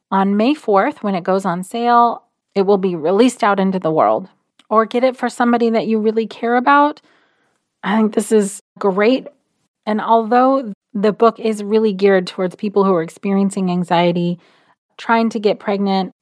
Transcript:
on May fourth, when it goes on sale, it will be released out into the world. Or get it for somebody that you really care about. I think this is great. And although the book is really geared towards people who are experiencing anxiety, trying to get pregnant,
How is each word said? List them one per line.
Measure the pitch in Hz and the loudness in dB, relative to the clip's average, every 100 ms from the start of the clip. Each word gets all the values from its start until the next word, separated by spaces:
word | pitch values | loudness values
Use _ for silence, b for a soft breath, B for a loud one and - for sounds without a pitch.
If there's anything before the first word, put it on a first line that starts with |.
| - | -4
on | 196 196 202 | -2 0 0
May | 226 | 0
fourth, | 302 - 196 214 - | -2 0 0 0 -2
when | 208 | -6
it | 190 180 | -4 -2
goes | 190 | -2
on | 190 175 | -2 -6
sale, | 185 233 240 240 240 - _ _ _ | -6 -4 2 4 4 0 _ _ _
it | - | -2
will | 190 202 | 0 2
be | 190 175 | 0 -2
released | 151 196 254 - | 0 2 2 2
out | 220 202 | 0 0
into | 190 185 | 0 -2
the | 175 | -2
world. | 160 107 110 190 _ _ _ - | 0 2 0 -4 _ _ _ -4
Or | 220 220 | 0 0
get | 240 | 0
it | 254 247 | 0 -2
for | 240 | -6
somebody | - 240 240 233 | -2 0 0 0
that | 226 175 | 0 -2
you | 220 | -2
really | 214 220 220 | -2 -2 -4
care | - 233 240 | -6 -2 0
about. | 254 285 294 302 _ _ _ _ _ _ _ _ | 2 4 2 -2 _ _ _ _ _ _ _ _
I | 190 214 | -4 0
think | 220 220 | 0 0
this | 214 | 0
is | 220 196 - - - | 2 0 -4 -16 -6
great. | 202 185 214 262 - - _ _ _ _ - | -2 2 2 0 -2 -20 _ _ _ _ -6
And | 214 | -4
although | 180 226 220 247 262 269 233 196 _ | 0 0 2 2 2 0 -4 -12 _
the | 208 208 | -2 -2
book | 202 233 220 | 2 2 2
is | 220 208 | -4 -4
really | 202 214 220 | -2 0 0
geared | 190 202 190 180 | 2 2 2 0
towards | - 185 - | -4 -6 -6
people | 214 202 196 | -4 0 2
who | |
are | 180 | 0
experiencing | 165 - 202 196 196 196 185 | -2 -6 -2 0 0 -2 -2
anxiety, | 180 175 170 175 175 175 175 b b b b _ - | -2 0 0 2 0 -2 -6 b b b b _ -12
trying | - 226 226 | -2 0 0
to | 220 | -2
get | 208 180 | -2 -2
pregnant, | - 196 202 190 190 - | -4 -2 0 -2 -2 -8